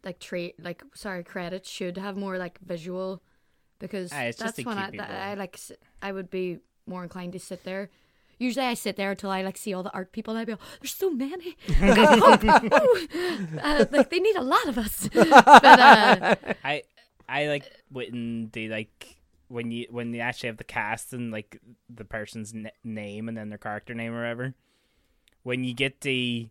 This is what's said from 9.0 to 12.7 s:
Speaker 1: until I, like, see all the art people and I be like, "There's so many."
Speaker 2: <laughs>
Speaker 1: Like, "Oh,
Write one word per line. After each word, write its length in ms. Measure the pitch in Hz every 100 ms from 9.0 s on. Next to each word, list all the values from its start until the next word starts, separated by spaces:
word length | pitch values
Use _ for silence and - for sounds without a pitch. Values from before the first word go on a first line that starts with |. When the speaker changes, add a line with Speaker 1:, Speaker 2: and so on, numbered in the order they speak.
| 196
Speaker 1:
until 200 | 196 196
I, 120 | 190
like, 140 | 190 185
see 180 | 220
all 80 | 185
the 100 | 185
art 200 | - 190
people 200 | - 220
and 60 | 226
I 40 |
be 80 | 226
like, 80 | 220 - -
"There's 140 | 269
so 160 | - 392
many." 460 | 269 269 359 349 -
Speaker 2:
<laughs> 180 | - 160
Speaker 1:
Like, 160 | 196 214
"Oh, 400 | 208 226 - 262 220 294 226